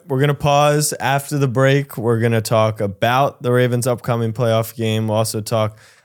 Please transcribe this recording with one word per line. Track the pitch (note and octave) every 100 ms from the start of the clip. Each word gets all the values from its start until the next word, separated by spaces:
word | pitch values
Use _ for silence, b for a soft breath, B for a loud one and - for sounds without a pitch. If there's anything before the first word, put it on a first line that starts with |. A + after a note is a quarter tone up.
| -
we're | C3
gonna | C#3+ C#3
pause | D3+ C#3+ D3 D3 D3 -
after | A#2+ C#3 - D3
the | C#3
break. | A#2 C3+ C#3+ C#3 -
We're | A2+ A2+
gonna | A#2 A2+
talk | G#2+ A2+ A2 G#2+
about | G2+ F#2+ A2+ B2+ C#3 -
the | B2
Ravens' | B2 B2 B2 B2
upcoming | A#2+ - A#2 A2+
playoff | G#2+ A#2 A2 A2+ -
game. | A2 A2 A2
We'll | G#2+
also | A2 A2+
talk | G#2+ A2+ G#2+ b b b